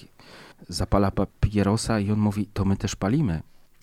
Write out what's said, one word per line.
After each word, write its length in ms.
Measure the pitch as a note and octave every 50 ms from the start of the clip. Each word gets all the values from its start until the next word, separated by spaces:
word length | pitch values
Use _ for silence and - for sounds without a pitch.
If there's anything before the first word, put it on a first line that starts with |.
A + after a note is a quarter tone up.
| - - _ - - - - - - - - - - -
zapala 420 | F2 - F#2 - - G2 G2+ G2
papierosa 880 | - G#2 G2 - _ - - G2+ G#2 G#2 G2 G2 G2+ - - - A2+ G#2+
i 100 | G2+ G2 G#2+
on 60 | G#2+
mówi: 280 | G#2 G#2 G2 G#2 G2+ - -
„To 120 | - G2
my 120 | G2 G2
też 200 | - - G2 -
palimy. 460 | - F#2+ G2 B2 D#3+ D3+ G2+ D#2+ D#2 - - - - - _ _ -